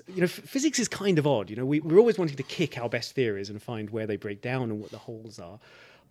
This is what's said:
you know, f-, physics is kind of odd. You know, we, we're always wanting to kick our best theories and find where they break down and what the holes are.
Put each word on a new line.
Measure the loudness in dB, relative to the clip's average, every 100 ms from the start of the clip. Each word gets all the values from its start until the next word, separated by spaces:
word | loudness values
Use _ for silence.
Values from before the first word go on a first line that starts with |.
| -6
you | 0
know, | 0
f-, |
physics | -2 -6 -2 0 0
is | -2
kind | -2 2 4
of | 4
odd. | 2 0
You | -4
know, | 0
we, | 0
we're | 6 8
always | 8 6
wanting | 0 -4
to |
kick | -6 -2 -2 -2
our | -4
best | -4 -2
theories | 0 0 0 -6
and | -10
find | -8 -8 -6
where | -4 -4
they | -4
break | -6 -8
down | -4 -2 -2
and | -4
what | -8
the | -14
holes | -14 -14 -16 -16
are. | -16 -16 -20 -20 -20 -20 _